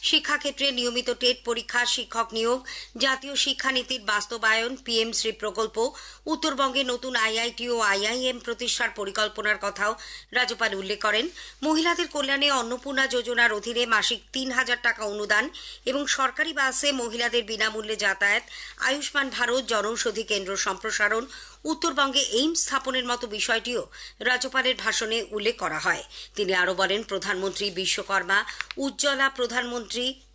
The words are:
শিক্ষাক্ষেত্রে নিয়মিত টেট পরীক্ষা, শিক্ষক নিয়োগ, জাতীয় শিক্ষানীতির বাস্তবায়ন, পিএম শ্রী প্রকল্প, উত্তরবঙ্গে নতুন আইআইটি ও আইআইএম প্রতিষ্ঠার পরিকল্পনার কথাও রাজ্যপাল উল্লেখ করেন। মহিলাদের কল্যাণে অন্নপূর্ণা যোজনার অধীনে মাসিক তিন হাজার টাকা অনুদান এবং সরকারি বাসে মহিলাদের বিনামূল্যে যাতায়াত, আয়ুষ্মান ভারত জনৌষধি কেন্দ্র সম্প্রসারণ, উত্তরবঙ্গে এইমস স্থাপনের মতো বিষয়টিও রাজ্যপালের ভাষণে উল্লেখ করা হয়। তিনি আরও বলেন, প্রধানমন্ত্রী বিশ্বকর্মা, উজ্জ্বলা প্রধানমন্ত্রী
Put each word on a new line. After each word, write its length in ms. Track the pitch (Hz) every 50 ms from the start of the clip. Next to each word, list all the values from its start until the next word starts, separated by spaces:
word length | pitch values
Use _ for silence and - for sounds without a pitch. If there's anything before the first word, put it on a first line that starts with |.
| -
শিক্ষাক্ষেত্রে 640 | - 320 311 294 - 294 285 - 285 269 - 277 277
নিয়মিত 380 | 262 247 247 240 240 247 247 247 240 233
টেট 160 | - 247 247 254 - 233
পরীক্ষা, 340 | 233 220 226 - - 240 240
শিক্ষক 420 | 240 - 254 233 - - 226 233 226 - 226
নিয়োগ, 220 | 226 233 247 262 262 - - - - - - 233
জাতীয় 380 | 254 269 262 254 262 277 285
শিক্ষানীতির 640 | 254 - - 262 - - 269 262 254 247 - 254 247 208 202
বাস্তবায়ন, 600 | 214 208 208 - 240 233 220 220 220 226 226 240 269 254 -
পিএম 240 | - 233 226 226 226 220 -
শ্রী 140 | - 226 214 -
প্রকল্প, 360 | - 214 185 208 226 220 - 220 226 269 - - - - - - _
উত্তরবঙ্গে 560 | - 311 302 311 311 277 254 277 269 254 262 277
নতুন 300 | 254 247 240 247 262 254 247 214
আইআইটি 400 | 220 220 226 233 240 233 - 233 240
ও 80 | 240 233 220 202 196
আইআইএম 440 | 196 202 214 233 254 254 254 247 240
প্রতিষ্ঠার 520 | - - 233 226 247 233 - - 247 220 - -
পরিকল্পনার 580 | 202 196 196 214 214 214 - - 208 208 208 196 208
কথাও 260 | 202 196 196 202 208 226 226 - - - - - _ - 240
রাজ্যপাল 340 | 247 240 233 - 226 220 196 190
উল্লেখ 180 | 190 190 208 208
করেন। 240 | - 220 208 214 - 349 - - - - - - -
মহিলাদের 440 | 302 311 311 320 349 339 339 349 311 -
কল্যাণে 360 | 294 285 269 277 277 277 285
অন্নপূর্ণা 540 | 277 262 233 226 240 254 - 277 277 262 269 262
যোজনার 440 | 247 247 233 226 247 226 233 233 214 208
অধীনে 260 | 202 226 240 233 240
মাসিক 340 | 233 226 214 190 - 240 214 - - -
তিন 140 | 262 262 262
হাজার 280 | 254 240 262 240 247 240 - 233
টাকা 160 | 226 - 214
অনুদান 400 | 208 202 208 208 196 208 208 226 302 - - - - - - -
এবং 160 | - 254 277 285 262
সরকারি 440 | - - 269 254 240 - 302 330 320
বাসে 360 | 285 277 262 254 - - 285 285 262
মহিলাদের 420 | 240 233 214 233 240 240 220 240 226 208
বিনামূল্যে 440 | 220 208 214 220 214 220 214 214 220 214 208
যাতায়াত, 400 | 202 190 190 208 202 208 226 247 - - - - - - - - 254
আয়ুষ্মান 400 | 262 294 277 - - 285 277 269
ভারত 320 | - - 240 226 240 262 262 254
জনৌষধি 520 | 240 214 202 214 233 226 - 240 208 214 226
কেন্দ্র 280 | - 214 202 196 180 196 190
সম্প্রসারণ, 680 | - 214 190 190 - 220 208 - 214 208 214 220 233 269 - - - - - - -
উত্তরবঙ্গে 580 | 302 320 302 - 330 285 269 285 269 254 277 269 - 208 226
এইমস 200 | 269 311 339 -
স্থাপনের 440 | - - 277 262 - 262 254 254 254 247
মতো 140 | 247 240 247 226
বিষয়টিও 540 | 202 214 - - 233 226 220 240 247 220 - - - - - - - _ 220 226
রাজ্যপালের 460 | 254 247 247 262 - 262 254 254 254 254 -
ভাষণে 340 | 220 214 - 233 214 220 233 208 175
উল্লেখ 240 | 208 214 208 214 233 - 196
করা 160 | 170 156 156
হয়। 240 | - 185 165 147 - - - - - - -
তিনি 180 | - 208 180 190
আরও 180 | 185 180 175 185
বলেন, 280 | 175 190 185 190 208 226
প্রধানমন্ত্রী 640 | - 196 190 - 196 208 185 190 196 185 - 208 208
বিশ্বকর্মা, 680 | 185 170 190 180 - - 190 - 196 190 180 175 190 202 220 - - - - - - -
উজ্জ্বলা 500 | 269 277 - - - 285 277 262 269 269
প্রধানমন্ত্রী 760 | 262 - 247 233 233 247 240 240 240 240 226 - - 233 247 254 262 - - - _